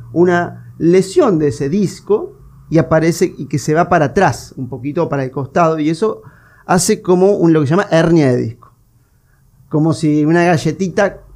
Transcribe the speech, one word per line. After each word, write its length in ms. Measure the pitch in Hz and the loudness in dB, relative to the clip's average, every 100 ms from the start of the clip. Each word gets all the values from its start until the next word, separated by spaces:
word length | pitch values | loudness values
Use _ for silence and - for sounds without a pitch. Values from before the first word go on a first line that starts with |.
| - | -6
una 600 | 160 180 175 170 - - - | 2 2 2 -2 -8 -18 -2
lesión 600 | 160 185 - 359 262 160 | 2 2 2 2 2 2
de 100 | 147 | 0
ese 200 | - 143 | -2 -4
disco 600 | 202 185 - - 208 370 - - - - | -2 -2 -6 -2 -2 -2 -16 -20 -20 -2
y 100 | 160 | 0
aparece, 540 | 156 160 160 165 180 - | 2 2 0 0 -2 -4
y 80 | 139 | -8
que 120 | 143 | -6
se 140 | - | -2
va 140 | 156 175 | 0 2
para 180 | 175 139 | 2 2
atrás, 460 | 196 175 - - - | 2 0 -2 -12 -12
un 120 | 123 | -12
poquito 400 | 127 139 147 156 | -10 -8 -4 -4
para 160 | 143 | -4
el 60 | 131 | -4
costado, 480 | 143 127 185 165 160 | -8 -4 0 0 0
y 100 | 151 | -2
eso 340 | 165 220 214 - _ _ _ - | -2 -4 -6 -16 _ _ _ -2
hace 340 | 180 - 214 | 0 0 -2
como 320 | - 180 190 202 | 0 2 2 2
un, 160 | 170 | 2
lo 80 | 156 | 2
que 60 | 135 | 2
se 20 | |
llama 160 | 175 - | 0 2
hernia 380 | 165 165 165 135 | 2 4 4 2
de 60 | 123 | 0
disco. 360 | 117 - - _ _ _ _ _ _ _ _ _ - | -4 -10 -20 _ _ _ _ _ _ _ _ _ -8
Como 240 | 151 160 | -2 -2
si 300 | - 156 151 | 0 0 0
una 200 | 151 175 | 2 2
galletita, 800 | 170 160 160 156 190 208 196 - - | 2 0 -2 -4 -4 -2 -2 -4 -20